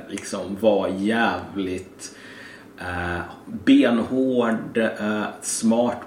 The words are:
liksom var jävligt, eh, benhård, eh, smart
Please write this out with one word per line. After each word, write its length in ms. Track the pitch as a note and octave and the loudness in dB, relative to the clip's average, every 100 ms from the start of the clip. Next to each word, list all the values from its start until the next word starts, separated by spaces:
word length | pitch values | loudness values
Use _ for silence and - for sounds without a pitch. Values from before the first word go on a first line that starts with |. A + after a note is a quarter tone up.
| - | -8
liksom 320 | G2 - G2+ F#2 G2 | -10 -8 -6 -6 2
var 280 | A2 G2 F#2 | 4 4 2
jävligt, 1300 | F#2+ G2+ A#2 G#2+ F2+ F2 F#2+ F#2 F#2 - - - - - - - - - - | 0 0 2 2 0 -4 -4 -4 -4 -8 -16 -16 -16 -20 -18 -18 -20 -18 -12
eh, 440 | F2+ F2 F2 E2+ - - - - - | -6 -4 -4 -4 -6 -12 -12 0 6
benhård, 1120 | C#3 B2+ A#2 - C3 C3 B2 A#2 G#2+ G2+ A#2 | 6 6 2 0 0 2 2 2 0 -2 0
eh, 440 | A2 - G#2+ G#2+ G2+ - | 0 0 -2 -2 -4 -6
smart 560 | - - A2 A#2 A#2+ - | -6 0 2 4 2 -2